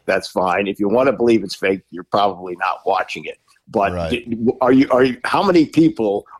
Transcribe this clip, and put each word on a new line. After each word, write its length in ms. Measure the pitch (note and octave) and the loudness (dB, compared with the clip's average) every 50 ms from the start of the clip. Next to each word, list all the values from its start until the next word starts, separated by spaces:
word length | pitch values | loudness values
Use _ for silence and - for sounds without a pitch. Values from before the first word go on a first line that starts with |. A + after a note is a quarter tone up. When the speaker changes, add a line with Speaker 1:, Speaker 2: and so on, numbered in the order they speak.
| _ | _
Speaker 1:
that's 220 | - F#2+ F#2+ - - | -4 -2 -2 -4 -4
fine. 380 | - F#2+ F2+ F#2 F2 F#2+ G2+ | -4 -2 0 0 0 0 -2
If 120 | G2 G#2+ - | -4 -4 -4
you 80 | G#2 G2+ | -2 0
wanna 240 | G#2+ B2 C3 C#3 | 2 2 2 2
believe 300 | A2+ G#2+ A#2+ A#2+ A2+ G#2+ F#2+ | 0 2 2 2 2 2 0
it's 100 | F2+ - | -4 -8
fake, 280 | - G#2 F#2+ F#2+ F#2+ - _ | -4 -2 -2 -2 -4 -6 _
you're 140 | - F2 F2+ | -16 -18 -10
probably 520 | - - G#2 G2+ G2+ F#2 F2 F#2 F2+ F2+ | -4 -2 0 0 0 -2 -6 -10 -12 -8
not 240 | F2 F#2+ F#2 - - - | -6 -4 -4 -4 -4 -4
watching 400 | F2+ F#2+ F#2 F2 - - E2+ D2+ | -2 -2 -2 -4 -6 -10 -12 -12
it. 140 | D2+ - _ _ _ _ _ _ | -14 -16 _ _ _ _ _ _
But 260 | - - A2 G2 G2 | -4 -2 0 0 0
Speaker 2:
Right. 180 | F2 F2 E2+ D#2+ | -2 -4 -4 -4
Speaker 1:
d-, 140 | D#2 - - A#2+ A2+ | -6 -6 -6 -8 -8
w-, 240 | A2 A2+ B2 - - | -2 -2 -2 0 2
are 120 | B2+ B2 | 2 4
you, 140 | C3 C3 C#3 - | 4 4 4 4
are 120 | C#3 B2 | 4 2
you, 140 | C3+ C3 A#2+ - - | 2 2 0 -4 -6
how 180 | - B2+ D#3 | -4 -2 0
many 220 | F#3+ G3 F3+ E3+ D3+ | 2 4 4 4 2
people 600 | - - D3+ E3 D#3 D#3+ - A2+ G#2 G2 G#2 - _ - - | 4 2 2 2 4 2 0 -2 -2 -2 -4 -6 _ -14 -6